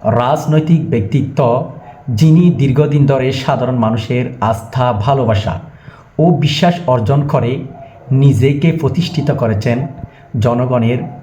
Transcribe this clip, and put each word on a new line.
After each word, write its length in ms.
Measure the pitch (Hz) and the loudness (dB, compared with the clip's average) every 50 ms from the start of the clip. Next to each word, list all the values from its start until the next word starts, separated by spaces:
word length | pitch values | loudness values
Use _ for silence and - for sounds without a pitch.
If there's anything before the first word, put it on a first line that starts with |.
| - | 0
রাজনৈতিক 840 | 110 110 117 123 131 147 151 - - 151 156 156 160 170 156 131 - | 0 0 0 2 0 0 -2 0 0 0 2 4 2 2 2 2 0
ব্যক্তিত্ব, 800 | 117 117 101 - - 135 139 - - - 135 117 120 131 - - - - - - - - - - | -2 -2 -2 0 0 -2 -2 -2 -2 0 0 2 0 0 -2 -6 -12 -18 -20 -20 -20 -14 -8 -4
যিনি 420 | 120 - 156 160 156 170 180 175 | 0 2 4 6 6 6 6 4
দীর্ঘদিন 560 | 135 127 139 127 127 143 151 143 147 147 139 | 2 2 0 2 2 2 2 2 2 2 2
ধরে 260 | 143 139 131 127 131 | 2 2 2 0 -2
সাধারণ 460 | 127 - - - 139 113 123 127 127 123 | -2 -2 -2 -2 -2 -2 -2 -2 0 0
মানুষের 560 | 113 110 113 110 101 - 127 123 123 - - - | 0 0 0 -2 -2 -2 -2 -2 -2 -4 -4 -4
আস্থা, 520 | 101 110 110 - - - - 131 123 123 | -2 -2 -2 -4 -6 -8 -4 -2 0 0
ভালোবাসা 680 | 117 101 - 143 139 135 123 113 107 98 - - - - - - - - - - - - - - _ - | 0 0 0 0 0 0 2 0 0 0 -2 -4 -8 -8 -10 -16 -20 -20 -20 -20 -20 -20 -20 -12 _ 2
ও 120 | 156 175 | 2 2
বিশ্বাস 500 | 160 - - 139 - - 190 175 175 - - | 2 2 0 -2 0 2 0 0 0 0 0
অর্জন 420 | - 127 120 107 101 135 147 143 147 | 0 0 0 2 0 0 0 0 0
করে 360 | - 135 - 120 131 160 - - - - - - - - - - | -2 -2 0 -2 -4 -4 -8 -12 -16 -18 -20 -20 -20 -20 -4 -2
নিজেকে 600 | 131 135 139 139 127 107 131 139 143 143 156 165 | 0 4 4 4 4 4 2 2 2 2 2 0
প্রতিষ্ঠিত 580 | 156 - 139 131 - 175 175 - - 151 143 143 | 0 0 -2 -2 -2 -2 -4 -2 -4 -2 -2 -2
করেছেন 560 | 139 - 123 113 107 101 - 127 120 127 139 - - - - - - - - - - 120 | -2 0 0 0 0 0 0 0 -2 -2 -4 -6 -10 -14 -16 -16 -18 -20 -20 -8 -4 -2
জনগণের 580 | 104 120 117 123 127 123 127 120 113 113 123 120 87 - - - | 0 0 0 0 0 0 0 0 0 0 0 -2 -4 -8 -12 -16